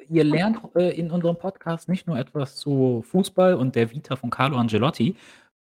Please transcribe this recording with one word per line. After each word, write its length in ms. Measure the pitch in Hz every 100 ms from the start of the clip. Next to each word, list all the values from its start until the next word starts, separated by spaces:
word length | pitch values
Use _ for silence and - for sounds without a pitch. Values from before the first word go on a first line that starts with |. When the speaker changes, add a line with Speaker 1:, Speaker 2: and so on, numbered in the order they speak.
Speaker 1:
<laughs> 80 | -
Speaker 2:
ihr 140 | 160
lernt, 360 | 151 151 202 226 - 170
äh, 160 | 180 -
in 140 | 170
unserem 260 | 175 170 170
Podcast 520 | 185 - 170 165 -
nicht 180 | 185 -
nur 100 | 156
etwas 380 | - 151 139 -
zu 480 | 147 139 131 120 -
Fußball 460 | 180 196 - 185 175
und 200 | 131 120
der 160 | 113
Vita 240 | 147 - 131
von 140 | 120
Carlo 280 | - 131 123
Ancelotti, 580 | 117 107 131 - 117 - - - _ _